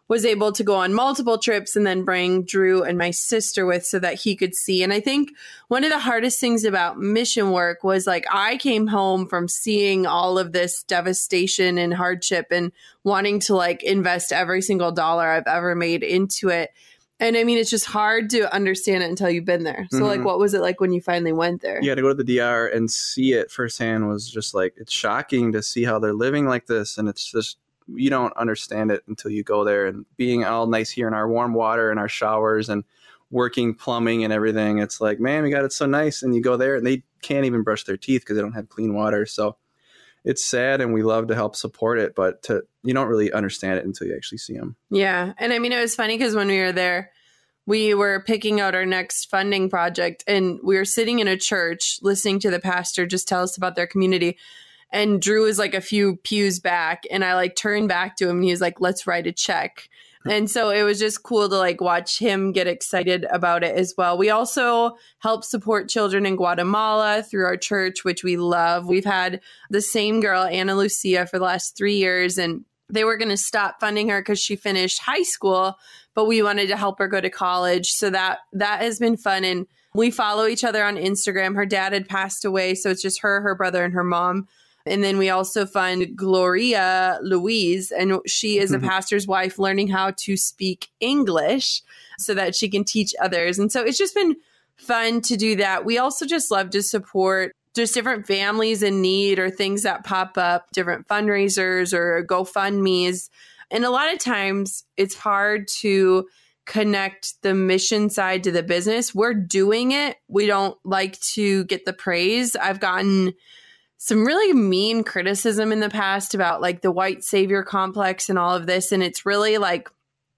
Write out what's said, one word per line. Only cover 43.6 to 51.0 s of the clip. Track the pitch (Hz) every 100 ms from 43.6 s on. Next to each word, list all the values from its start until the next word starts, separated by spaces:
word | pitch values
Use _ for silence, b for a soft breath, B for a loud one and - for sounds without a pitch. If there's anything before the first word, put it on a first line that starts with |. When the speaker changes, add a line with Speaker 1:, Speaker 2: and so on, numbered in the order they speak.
| 95 92
Speaker 2:
it | 98
until | - 90
you | -
actually | - 110
see | - -
'em. | - - -
Speaker 1:
Yeah. | 202 196 180 180 -
And | 233
I | 240
mean, | 240
it | 247
was | 233 -
funny | 220 226
'cause | 247 214
when | 202
we | 190
were | 185
there, | 180 180 180 190 b b b b b -
we | 220 214
were | 202 202 190 208
picking | 214 214 208
out | 190 185
our | 185
next | 185 - - -
funding | 196 196 196 190
project, | 180 175 170 175 170 -
and | 196 185 -
we | 185 190
were | 196
sitting | -